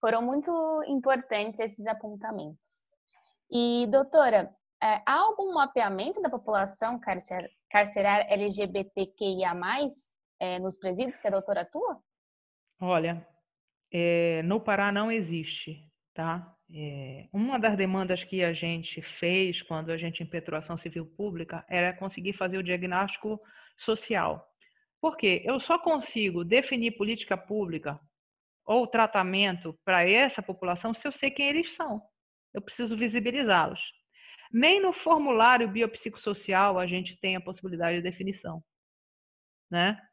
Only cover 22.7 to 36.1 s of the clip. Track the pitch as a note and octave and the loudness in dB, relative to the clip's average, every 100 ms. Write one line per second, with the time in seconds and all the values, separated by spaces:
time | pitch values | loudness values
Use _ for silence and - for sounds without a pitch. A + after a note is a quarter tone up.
22.7 | F3+ F3+ F3+ G3 - G#3+ G#3+ - - - | -2 -2 -2 -2 -4 -8 -8 -10 -20 -20
23.7 | _ - A3 - G#3 E3 D#3 - _ _ | _ -2 -2 0 0 0 -2 -10 _ _
24.7 | _ _ _ D#4+ D#4 G3+ F3+ - C4 - | _ _ _ -4 2 2 2 0 -4 0
25.7 | E4+ E4+ D4+ - A#3 G#3 F3 E3+ A#3 B3+ | 0 2 0 -2 -2 -2 -2 2 2 2
26.7 | B3+ A#3 A3 G#3 A3+ - F#3+ - G#3+ F#3+ | -2 -2 -2 -4 -4 -4 -4 -4 -4 -4
27.7 | D#3+ D3+ D3 _ _ _ _ _ _ - | -4 -6 -10 _ _ _ _ _ _ 0
28.7 | A#3 A#3 A#3 A3 G#3 F#3 F#3+ G3+ F3+ E3 | 2 4 4 4 4 0 2 2 0 -8
29.7 | D#3 - F3+ F3 G#3+ C4+ C4+ G3 F#3 F3+ | -8 2 4 6 6 4 0 -8 -6 -4
30.7 | F3 A3+ A3+ C#4+ C4+ C#4 C#4 C#4+ D4 E4+ | -2 -4 -4 -6 -2 -4 0 0 0 -2
31.7 | - D#4+ A3 - _ _ _ _ G3+ G3+ | -6 -6 -6 -10 _ _ _ _ -12 -12
32.7 | - A#3+ A3 A#3 A#3 A3+ B3+ A#3+ F3+ D#3 | -8 -6 -2 0 0 -2 -2 4 4 4
33.7 | - - - _ _ - - - A3+ D4 | -2 -10 -12 _ _ -20 -20 -4 4 6
34.7 | G4 F#4+ - D#4+ D#4+ C#4+ A3+ A#3 B3 A#3 | 6 4 0 4 4 6 6 8 8 4
35.7 | G3+ A3+ A3 A3+ | 0 -2 -2 -12